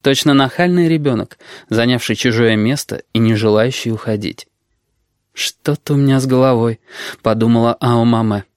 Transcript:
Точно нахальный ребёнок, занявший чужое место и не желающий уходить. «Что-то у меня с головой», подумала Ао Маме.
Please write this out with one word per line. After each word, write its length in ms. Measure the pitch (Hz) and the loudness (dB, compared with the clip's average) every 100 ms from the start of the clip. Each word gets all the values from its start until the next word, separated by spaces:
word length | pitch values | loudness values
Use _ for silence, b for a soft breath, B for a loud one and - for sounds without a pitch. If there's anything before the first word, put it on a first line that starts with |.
Точно 320 | 139 135 156 | 0 0 2
нахальный 540 | 139 135 - 180 180 165 | 2 0 0 0 2 0
ребёнок, 500 | 165 147 120 98 - B B B | 0 -2 -4 -6 -14 B B B
занявший 460 | 110 120 123 - 110 | -2 0 -2 -2 -2
чужое 400 | 127 113 117 107 | 0 2 2 2
место 480 | 110 143 - - _ | 0 -2 -6 -12 _
и 80 | 113 | 0
не 160 | 113 110 | 2 2
желающий 560 | 110 107 120 131 117 | 2 2 0 -2 -6
уходить. 560 | 110 - 107 107 - - _ _ _ _ _ _ _ _ | -6 -6 -6 -6 -10 -20 _ _ _ _ _ _ _ _
«Что-то 600 | - - _ - 147 - | -10 -10 _ -6 -4 -2
у 40 | 143 | 0
меня 220 | 139 135 | 2 2
с 60 | 131 | 2
головой», 540 | 127 131 120 117 113 B B B B | 2 2 2 0 -4 B B B B
подумала 540 | 113 110 113 117 117 113 | -2 0 2 4 2 0
Ао 240 | 123 117 117 | 0 2 2
Маме. 400 | 113 113 101 - | 2 0 -4 -8